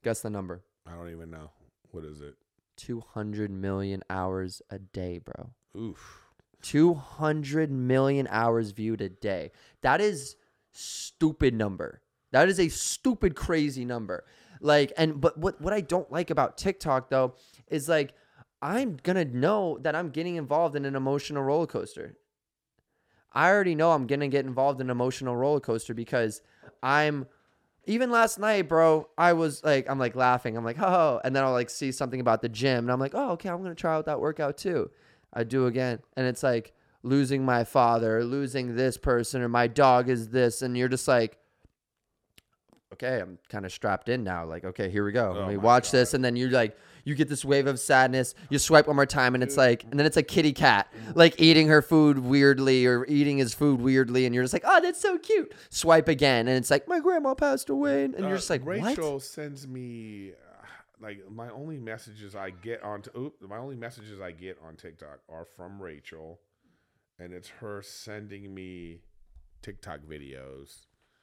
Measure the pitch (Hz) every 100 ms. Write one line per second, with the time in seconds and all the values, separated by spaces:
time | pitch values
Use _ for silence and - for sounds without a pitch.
0 | 117 110 113 104 95 90 _ _ - 85
1 | 87 82 82 80 76 _ _ _ _ 90
2 | 78 76 71 67 _ _ _ _ - 117
3 | 113 - 104 104 104 95 98 98 98 98
4 | - 95 92 95 92 90 _ 98 95 -
5 | 90 87 - - 123 _ _ - 113 -
6 | - - _ _ _ _ - 147 165 160
7 | 135 - 156 156 139 151 156 135 127 131
8 | 135 139 131 107 117 117 107 101 110 110
9 | 98 92 107 92 73 _ _ _ 131 151
10 | 208 170 131 - _ _ _ - - -
11 | - _ 160 151 143 113 107 92 78 -
12 | _ _ _ 127 175 185 170 - - -
13 | 262 233 190 - - 165 147 131 123 120
14 | 107 90 - _ _ - 147 147 143 -
15 | 160 147 156 147 180 - 160 208 165 175
16 | 160 151 160 147 123 - 190 190 160 131
17 | 127 135 127 127 _ _ _ 160 139 160
18 | 143 _ _ _ _ _ 143 208 269 143
19 | - 185 156 123 147 214 185 151 156 151
20 | 175 139 170 170 139 147 165 143 139 139
21 | 135 143 - 147 135 151 160 110 87 -
22 | - - _ _ _ _ _ _ _ _
23 | _ _ _ - 165 202 185 156 160 160
24 | 120 139 143 139 135 127 139 131 127 123
25 | 123 131 131 123 135 147 - 113 - 113
26 | 117 131 113 104 _ _ - _ 127 143
27 | 151 147 127 _ _ _ _ _ - 220
28 | 247 233 220 190 214 208 165 165 165 156
29 | 151 - 175 170 160 135 151 139 127 135
30 | 123 123 127 123 127 113 117 123 196 180
31 | 160 123 131 135 135 123 120 - 139 131
32 | 131 127 120 110 117 110 135 127 117 127
33 | 135 202 269 170 190 175 190 165 170 156
34 | 156 147 147 156 147 147 196 160 - _
35 | _ _ _ - 113 135 127 120 127 117
36 | _ - 127 120 139 117 113 _ _ _
37 | 120 139 131 139 131 120 117 143 120 117
38 | 113 110 120 139 139 135 123 117 131 120
39 | 139 123 113 131 120 120 120 110 139 123
40 | 123 123 110 123 120 113 131 123 127 127
41 | - 127 113 - _ _ _ _ _ _
42 | _ _ _ _ _ _ _ _ _ 101
43 | 123 127 90 90 _ 107 95 - 110 95
44 | - 127 104 87 82 82 92 92 98 101
45 | 104 110 110 92 98 101 110 123 123 131
46 | 123 139 127 120 127 127 113 - - -
47 | - 143 151 143 135 139 135 127 - 135
48 | 131 131 123 - - 143 - 156 151 143
49 | 139 147 127 123 127 139 131 120 110 139
50 | 151 156 151 - 156 135 151 104 - -
51 | 113 170 165 - 160 160 156 151 143 160
52 | 151 139 123 139 139 135 135 131 123 123
53 | 127 147 147 139 127 - 147 131 123 131
54 | 123 123 127 120 127 180 - 370 359 349
55 | 415 359 - 440 - - - - 165 160
56 | 160 143 139 123 117 131 120 143 - 349
57 | 311 349 277 269 294 269 - 277 285 277
58 | 277 - 190 190 - 151 131 196 214 277
59 | 156 139 131 - 151 139 135 127 123 117
60 | 110 104 98 90 _ - - - _ _
61 | 110 101 95 110 120 113 151 156 113 110
62 | - 107 101 101 98 92 107 117 104 104
63 | 104 120 139 _ 95 107 135 131 117 123
64 | 107 101 92 82 92 80 80 76 87 78
65 | 76 69 _ 80 85 _ 90 98 92 76
66 | - 80 80 85 _ _ _ _ _ _
67 | _ _ 87 90 - - 110 104 98 -
68 | - 107 104 101 101 95 92 90 85 85
69 | _ _ _ - - _ - 98 - 76
70 | 76 76 69 65 65 67 69 - _ _
71 | _ _